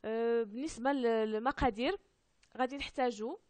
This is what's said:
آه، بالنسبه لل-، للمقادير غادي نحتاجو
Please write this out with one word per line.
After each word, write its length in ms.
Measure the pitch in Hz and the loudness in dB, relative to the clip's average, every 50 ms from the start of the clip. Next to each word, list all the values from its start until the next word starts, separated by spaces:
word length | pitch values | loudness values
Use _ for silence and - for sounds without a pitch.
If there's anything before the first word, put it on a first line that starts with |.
| - | -4
آه، 380 | 214 220 226 233 233 233 233 233 | -2 -2 0 2 2 2 2 0
بالنسبه 480 | 208 202 240 277 320 - 226 233 269 | 0 -4 -6 -6 -6 -6 -2 0 0
لل-، 400 | 285 277 247 233 226 220 220 220 | 2 2 2 2 4 4 2 2
للمقادير 640 | 214 214 226 254 277 - 285 254 208 208 240 294 381 403 _ _ _ _ _ _ _ _ _ _ _ 214 | 0 0 0 0 0 2 2 2 2 2 0 0 -2 -2 _ _ _ _ _ _ _ _ _ _ _ -2
غادي 200 | 254 247 269 285 | -2 -2 -2 -6
نحتاجو 600 | 277 - - - 262 247 226 202 214 233 320 440 _ | -8 -6 -2 0 0 0 0 -2 -4 -6 -6 -8 _